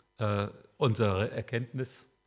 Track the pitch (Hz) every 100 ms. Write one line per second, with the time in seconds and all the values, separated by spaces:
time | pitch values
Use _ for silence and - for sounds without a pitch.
0 | _ - 107 101 101 - - - 135 110
1 | 107 95 113 117 - 117 123 131 127 -
2 | - _